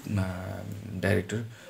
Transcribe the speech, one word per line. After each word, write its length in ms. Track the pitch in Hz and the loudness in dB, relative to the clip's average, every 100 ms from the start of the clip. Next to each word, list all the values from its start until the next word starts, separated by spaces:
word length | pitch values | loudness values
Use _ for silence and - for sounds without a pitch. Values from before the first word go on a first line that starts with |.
| - 101 | 2 2
आ, 60 | 92 90 92 95 101 101 104 92 | 2 0 -4 -6 -6 -8 -6 0
डाइरेक्टर, 360 | 95 98 92 110 113 - - | 4 4 4 0 -2 -8 -2